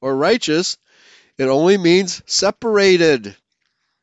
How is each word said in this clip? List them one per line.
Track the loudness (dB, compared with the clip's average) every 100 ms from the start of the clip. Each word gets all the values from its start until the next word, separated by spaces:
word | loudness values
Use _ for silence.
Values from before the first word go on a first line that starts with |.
or | -6 -2
righteous. | 0 0 -2 -2 -4 -8 _ _ _ _ _ -6
It | -2
only | 2 2 2
means | 2 2 0 -8 -8
separated, | -4 -2 -2 -2 0 2 2 2 0 -4 -18 _ _ _ _ _ _